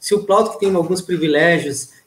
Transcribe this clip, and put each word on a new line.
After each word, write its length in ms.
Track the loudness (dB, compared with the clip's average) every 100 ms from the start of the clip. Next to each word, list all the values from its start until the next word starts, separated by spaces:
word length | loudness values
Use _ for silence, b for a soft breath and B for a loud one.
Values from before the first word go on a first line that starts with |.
Se 140 | -4
o 100 | -2
Plauto, 280 | 2 2 2
que 80 | -2
tem 140 | -2
alguns 280 | 0 0 -4
privilégios, 880 | -4 -2 0 2 4 2 0 -8 -12 b